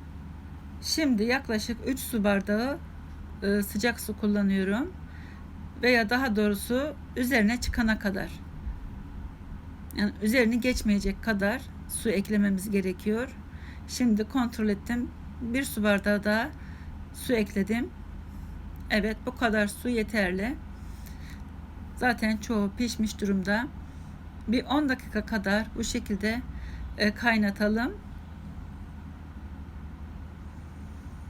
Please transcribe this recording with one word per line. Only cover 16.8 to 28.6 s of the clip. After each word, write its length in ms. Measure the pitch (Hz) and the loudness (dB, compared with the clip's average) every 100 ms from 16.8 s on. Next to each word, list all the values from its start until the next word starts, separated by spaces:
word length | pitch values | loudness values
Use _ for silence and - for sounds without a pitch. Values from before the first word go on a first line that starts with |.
| - - - | -12 -12 -12
su 180 | - - | -6 2
ekledim. 580 | 233 202 202 190 233 269 - - - - - - - - - - | 2 2 2 2 2 0 -6 -12 -12 -10 -10 -10 -10 -10 -10 0
Evet, 260 | 220 202 220 - | 2 2 0 -4
bu 100 | - | 2
kadar 300 | 240 214 202 | 4 6 4
su 220 | - 247 | 2 0
yeterli. 680 | 240 214 226 185 190 220 320 - - - - - - - - - - - - - - | 2 2 2 2 2 0 -4 -8 -12 -10 -10 -12 -12 -10 -10 -10 -12 -12 -12 -10 0
Zaten 400 | 247 233 220 220 | 0 2 2 0
çoğu 340 | - 220 202 - | 0 0 0 0
pişmiş 420 | 240 - 214 - | -2 0 -2 0
durumda. 460 | 202 196 185 214 269 - - - - - - - - | 0 2 2 0 0 -6 -12 -12 -12 -12 -14 -8 0
Bir 160 | 240 | 0
on 240 | - 277 294 | 2 2 4
dakika 380 | 254 - 214 214 | 2 -2 -4 -2
kadar 400 | 220 196 208 220 - | 0 2 2 2 -2
bu 80 | |
şekilde, 580 | 226 247 233 202 214 233 - - - - - - | -2 -2 -2 0 0 -2 -4 -8 -8 -8 -8 0
e, 160 | 208 | 0
kaynatalım. 760 | 208 240 220 208 196 208 214 262 415 - - - - - - | 2 4 4 4 4 2 4 0 -2 -10 -12 -12 -12 -12 -10